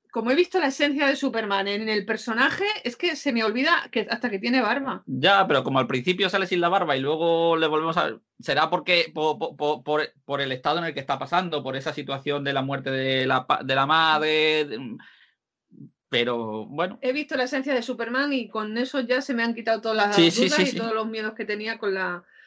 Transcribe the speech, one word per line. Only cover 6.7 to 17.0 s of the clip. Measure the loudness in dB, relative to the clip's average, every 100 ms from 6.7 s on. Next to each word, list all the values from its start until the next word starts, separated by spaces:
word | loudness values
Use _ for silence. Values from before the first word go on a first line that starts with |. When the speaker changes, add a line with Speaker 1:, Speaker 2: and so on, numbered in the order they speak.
| 2 2 0
Speaker 2:
y |
luego | 0 0 2 4 4 4
le | 2
volvemos | 2 0 0
a, | -2 -4 _ -10
será | 0 2 2
porque | 0 2 2 2
po-, | 0 0 0
po-, | -6 -2
po-, | -2 0
por, | 0 -2 -2 _
por | -6 -4
el | -2
estado | -2 0 0
en | -2
el |
que | -6
está | -4 -4
pasando, | 0 -2 0 -4
por | -4 -6
esa | -6
situación | -6 -6 -6 -2 -2 0
de |
la | 0
muerte | -2 -4 -2
de | -2 0 0 2
la | 0 2
pa-, | -2
de | 2 2
la | 4
madre, | 4 4 4 2 2 2 2
de... | -2 -6 -10 -12 -18 _ _ _ _ _ _ -20 -20 _ _
Pero | 0 0 -2 -4 -8 -8
bueno. | -4 -4 -4